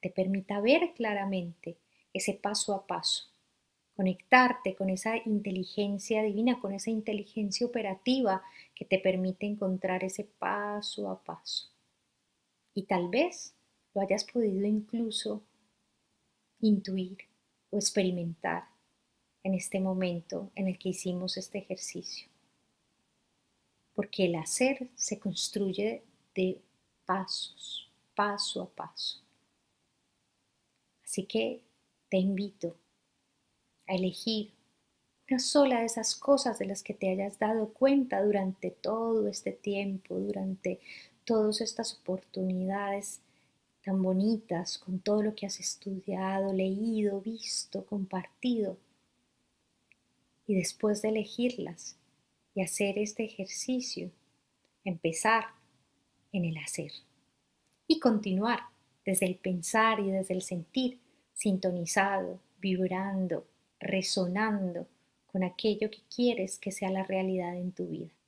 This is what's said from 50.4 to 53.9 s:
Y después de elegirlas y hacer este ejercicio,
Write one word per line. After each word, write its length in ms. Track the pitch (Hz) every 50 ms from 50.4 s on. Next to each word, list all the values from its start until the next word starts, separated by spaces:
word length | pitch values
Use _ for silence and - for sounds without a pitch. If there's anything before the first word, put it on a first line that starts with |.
| _ -
Y 80 | 208
después 460 | 190 170 - - - - 214 208 208
de 80 | - 220
elegirlas 880 | 220 220 214 214 - - 240 247 240 240 180 - 170 170 - - - _ _ _ _ _ _ _ _ _ _ _ _
y 80 | 202
hacer 360 | - - - - - 101 196 202
este 260 | 214 208 - - 226
ejercicio, 840 | 214 - - 190 185 - - - - 254 254 247 -